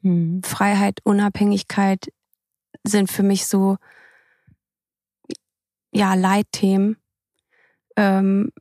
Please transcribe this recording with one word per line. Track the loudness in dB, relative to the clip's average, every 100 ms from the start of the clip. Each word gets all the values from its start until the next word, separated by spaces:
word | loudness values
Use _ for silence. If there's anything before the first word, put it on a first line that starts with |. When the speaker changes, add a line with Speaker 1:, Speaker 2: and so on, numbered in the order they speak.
Speaker 1:
Mhm. | -2 0 0 -4
Speaker 2:
Freiheit, | -6 -4 0 0 0 -2
Unabhängigkeit | -2 0 0 0 0 0 -4 -2 0 0 -6 _ _ _ _ _ _ -12
sind | -4 -2 -2
für | 0
mich | 0 0 0
so, | 0 0 -2 _ -20 -20 _ _ _ _ _ _ _ _ _ _ _ -18 -18 _ _ _ _ _
ja, | -2 0 2
Leitthemen. | 2 0 -2 -2 0 2 0 -2 _ _ _ _ _ _ _ _ _ 0
Ähm, | 2 2 2 0 -2 -6